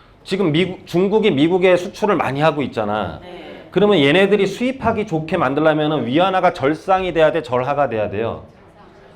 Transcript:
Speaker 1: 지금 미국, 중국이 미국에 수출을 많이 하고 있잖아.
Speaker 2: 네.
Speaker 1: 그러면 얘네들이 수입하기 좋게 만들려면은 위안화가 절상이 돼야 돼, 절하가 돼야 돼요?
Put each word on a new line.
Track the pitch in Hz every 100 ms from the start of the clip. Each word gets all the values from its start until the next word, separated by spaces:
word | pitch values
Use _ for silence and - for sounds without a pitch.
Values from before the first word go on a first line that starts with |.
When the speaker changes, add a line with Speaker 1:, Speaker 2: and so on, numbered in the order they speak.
| _ _
Speaker 1:
지금 | - 190 175
미국, | 151 180 185 -
중국이 | 170 196 214 202
미국에 | 135 165 185 185 180
수출을 | 190 - 208 208
많이 | 123 139
하고 | 160 147
있잖아. | 127 117 104 107 90 73
Speaker 2:
네. | - - - - -
Speaker 1:
그러면 | 185 208 190
얘네들이 | 139 175 196 202 190
수입하기 | - 247 - 226 208 214
좋게 | 160 156 185
만들려면은 | 131 139 156 151 151 151 117
위안화가 | 147 190 185 175
절상이 | 170 135 156 - 190 180
돼야 | 160 156
돼, | 165
절하가 | 135 123 127 143 139
돼야 | 110 98
돼요? | 98 113 78 - - - - - - -